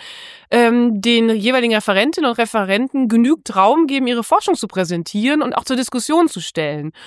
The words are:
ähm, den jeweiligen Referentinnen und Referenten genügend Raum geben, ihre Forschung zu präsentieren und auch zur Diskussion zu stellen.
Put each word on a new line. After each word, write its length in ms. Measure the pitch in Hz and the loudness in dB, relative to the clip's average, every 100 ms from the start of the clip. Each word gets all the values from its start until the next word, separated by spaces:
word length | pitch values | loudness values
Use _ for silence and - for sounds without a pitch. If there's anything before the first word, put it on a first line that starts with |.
| - - - - _ | -8 -20 -20 -20 _
ähm, 500 | 233 233 240 240 208 | 2 4 4 2 0
den 300 | 226 233 226 | 2 2 2
jeweiligen 440 | 220 214 254 233 | 2 0 0 0
Referentinnen 560 | 214 - 190 254 339 269 | 0 0 0 0 0 -2
und 80 | 233 | 0
Referenten 720 | 226 220 190 202 262 277 247 | -2 -2 0 -2 -2 -2 0
genügend 480 | 233 240 320 - 190 | 2 2 0 -2 2
Raum 300 | 196 302 302 | 4 4 2
geben, 200 | 277 254 | 0 -2
ihre 180 | 240 | -2
Forschung 300 | 220 - - | 0 0 0
zu 140 | 359 208 | -2 -4
präsentieren 760 | 185 170 175 165 208 247 302 | -4 -2 -4 -4 -2 0 0
und 120 | 254 | 0
auch 100 | - | -2
zur 120 | - 254 | -2 -4
Diskussion 520 | 254 247 - 320 330 | -2 -6 -2 2 0
zu 120 | 180 | -2
stellen. 520 | - - 151 151 151 - | -8 -6 -4 -6 -8 -12